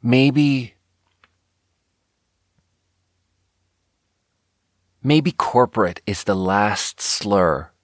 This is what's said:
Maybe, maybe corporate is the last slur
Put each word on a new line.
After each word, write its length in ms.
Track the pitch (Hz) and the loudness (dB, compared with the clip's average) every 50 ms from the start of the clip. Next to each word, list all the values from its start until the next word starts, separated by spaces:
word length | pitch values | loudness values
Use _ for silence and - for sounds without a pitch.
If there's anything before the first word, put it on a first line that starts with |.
Maybe, 720 | - 117 123 131 135 143 131 147 147 143 139 131 123 104 _ _ _ _ _ _ _ _ _ _ _ _ _ _ _ _ _ _ _ _ _ _ _ _ _ _ _ _ _ _ _ _ _ _ _ _ _ _ _ _ _ _ _ _ _ _ _ _ _ _ _ _ _ _ _ _ _ _ _ _ _ _ _ _ _ _ _ _ _ _ _ _ _ _ _ _ _ _ _ _ _ _ _ _ _ _ - | 0 2 2 4 4 4 2 2 0 2 0 -2 -6 -10 _ _ _ _ _ _ _ _ _ _ _ _ _ _ _ _ _ _ _ _ _ _ _ _ _ _ _ _ _ _ _ _ _ _ _ _ _ _ _ _ _ _ _ _ _ _ _ _ _ _ _ _ _ _ _ _ _ _ _ _ _ _ _ _ _ _ _ _ _ _ _ _ _ _ _ _ _ _ _ _ _ _ _ _ _ _ -2
maybe 300 | 131 147 156 143 - - | 0 2 2 2 0 -4
corporate 680 | _ - - - 123 127 117 _ 110 101 90 90 - _ | _ -6 0 2 2 2 2 _ -2 -2 -2 -2 -6 _
is 160 | - 101 - - | -6 -6 -6 -2
the 140 | - 98 | -2 -2
last 640 | 95 92 92 95 101 104 104 104 - - - - - | -2 0 0 0 2 0 0 -2 -4 -6 -8 -8 -8
slur 720 | - - - - - 104 101 98 90 85 76 65 80 - _ _ | -6 -6 -6 -4 -2 0 2 2 4 2 0 -2 -6 -12 _ _